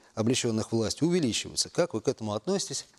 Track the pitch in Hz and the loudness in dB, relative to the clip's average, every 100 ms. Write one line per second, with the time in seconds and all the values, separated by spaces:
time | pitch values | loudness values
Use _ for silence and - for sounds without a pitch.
0 | - - 110 131 120 110 107 113 104 - | -10 -2 2 2 2 0 0 0 0 0
1 | 160 180 135 101 92 - - - 175 113 | 2 2 2 0 -2 -4 -2 0 0 0
2 | 117 127 110 104 - 190 - 139 - | -2 -2 -2 -2 0 -2 -2 -8 -10